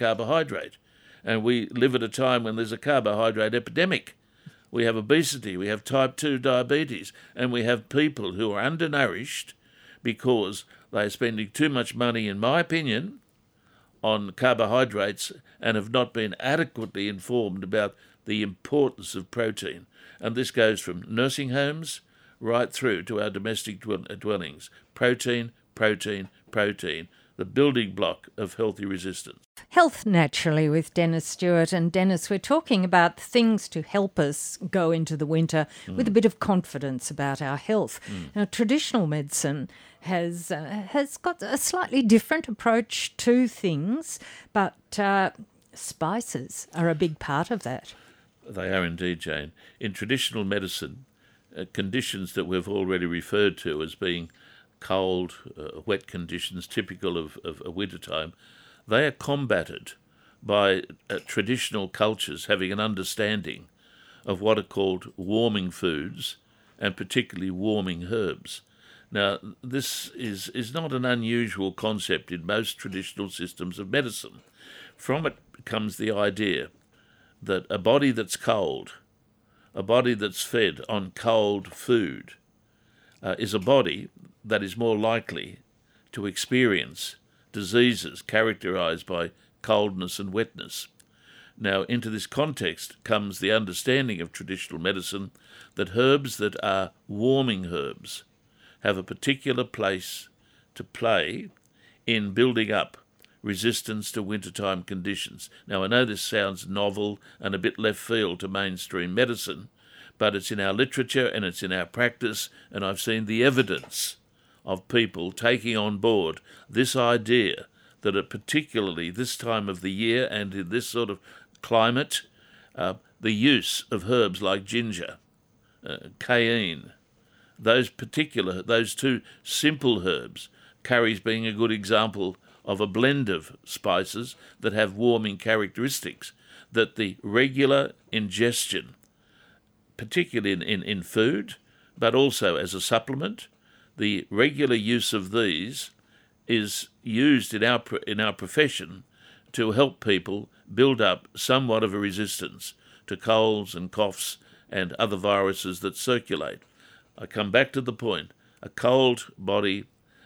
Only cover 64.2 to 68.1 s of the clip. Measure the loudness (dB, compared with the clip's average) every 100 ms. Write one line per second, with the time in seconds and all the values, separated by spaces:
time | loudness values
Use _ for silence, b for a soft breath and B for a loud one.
64.2 | -6 0 2 0 -2 -2 0 0 -6 -10
65.2 | -2 2 2 0 -4 -2 -2 -2 -6 -8
66.2 | -12 -12 b b b b -6 -6 -4 -2
67.2 | -2 -6 -6 -2 0 0 -2 -4 -4